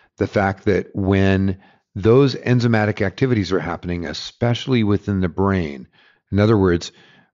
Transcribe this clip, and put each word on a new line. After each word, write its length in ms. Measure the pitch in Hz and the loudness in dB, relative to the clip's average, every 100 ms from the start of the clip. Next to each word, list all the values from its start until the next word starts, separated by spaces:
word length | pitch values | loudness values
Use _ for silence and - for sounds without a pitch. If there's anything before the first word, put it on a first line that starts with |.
| _ - | _ -6
the 100 | 101 | -4
fact 380 | 107 98 95 104 | 0 -2 -2 0
that 220 | 92 - - | -2 -2 -4
when 640 | 95 98 95 95 98 92 _ _ _ | 0 2 2 2 0 -4 _ _ _
those 420 | 104 110 127 139 - | -2 2 4 4 0
enzymatic 640 | - 123 117 110 104 104 | 0 0 2 2 0 0
activities 500 | 98 - 135 117 87 | -4 -2 0 0 0
are 80 | 92 | -2
happening, 460 | 80 82 90 87 80 | -4 -8 -6 -6 -8
especially 800 | 82 - - 117 120 - 127 | -10 -12 -4 -2 -2 -2 0
within 360 | 104 101 - 98 | 0 0 -2 -2
the 100 | 90 | -2
brain, 580 | 80 98 95 80 69 64 _ _ _ - | 0 0 0 -2 -8 -16 _ _ _ -6
in 80 | 98 | 0
other 180 | 107 110 | 2 4
words, 340 | 92 87 - - - _ _ | 4 2 -4 -18 -20 _ _